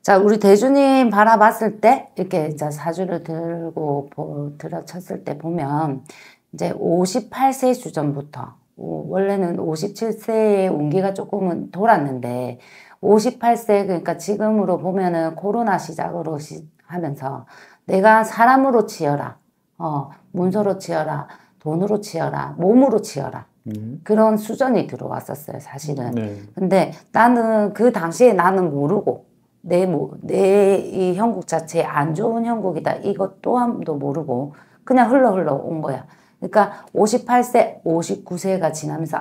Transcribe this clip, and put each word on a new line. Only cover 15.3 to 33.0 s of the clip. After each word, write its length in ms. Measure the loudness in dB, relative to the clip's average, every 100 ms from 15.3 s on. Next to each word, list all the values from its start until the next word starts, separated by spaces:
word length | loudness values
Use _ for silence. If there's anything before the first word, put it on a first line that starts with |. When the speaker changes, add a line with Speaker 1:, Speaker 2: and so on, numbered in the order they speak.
| -4
Speaker 1:
코로나 420 | -4 -2 0 -2
시작으로 600 | -4 -8 -8 -6 -8 -8
시-, 300 | -10 -16 -18 _ _
하면서 600 | -8 -8 -8 -10 -10 -16 -20 -20 _ -2
"내가 400 | 2 6 6 2
사람으로 600 | 2 4 6 4 2 0
치여라. 520 | -2 -2 -2 -6 -14 _ _ _ _
어, 320 | -6 -4 -6 -18 _
문서로 480 | -2 0 0 0 -2
치여라. 500 | -4 -4 -2 -6 -10 -20 _ _
돈으로 420 | -6 -2 0 -2
치여라. 540 | -4 -6 -4 -4 -8 -2
몸으로 440 | 4 6 6 2
치여라." 440 | -2 -8 -8 -10 -18 _ -12
Speaker 2:
음. 340 | -10 -10 -14
Speaker 1:
그런 320 | 0 4 4 2
수전이 500 | -4 -2 0 0 -2
들어왔었어요, 760 | -8 -8 -10 -8 -12 -12 -14
사실은. 500 | -14 -12 -8 -6 -6
Speaker 2:
네. 300 | -6 -6 -10 -14 -6
Speaker 1:
근데 360 | 0 2 0 -6 _
나는 580 | 2 4 4 2 0 0
그 220 | 2 2
당시에 400 | 2 -6 4 4
나는 360 | 6 2 2 0
모르고 640 | 0 0 0 -2 -6 _ _ _ _ -2
내 200 | 0 2
모-, 260 | -2 -4 -10
내 560 | -6 0 4 6 4 2
이 380 | -2 -4 -2 0
형국 320 | -2 -2 -4
자체에 360 | -6 -2 -4
안 300 | -2 -2 -2
좋은 320 | -2 -2 -2 -4
형국이다. 500 | -4 -4 -4 -4
이것 460 | -4